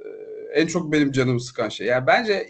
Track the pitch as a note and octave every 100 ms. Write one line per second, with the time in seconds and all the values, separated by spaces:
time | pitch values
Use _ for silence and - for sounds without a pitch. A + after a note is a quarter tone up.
0 | - - - - - D3 E3 F3+ D#3 D3+
1 | C#3 C3 B2+ A#2+ - - G#2+ - G2+ B2+
2 | C3+ G3+ A3 G3